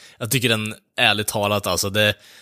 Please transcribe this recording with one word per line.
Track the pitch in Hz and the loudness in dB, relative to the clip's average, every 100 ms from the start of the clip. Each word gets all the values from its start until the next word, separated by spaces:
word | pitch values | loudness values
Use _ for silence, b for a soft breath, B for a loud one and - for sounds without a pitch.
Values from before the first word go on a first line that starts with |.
| b b | b b
jag | 117 | -4
tycker | 127 117 | 0 0
den, | 110 107 - _ - | 0 -4 -10 _ 0
ärligt | 120 104 104 | 0 2 -2
talat, | 110 101 101 98 | -2 0 0 0
alltså, | 87 101 | -2 -2
det, | 104 107 101 b b | 2 2 0 b b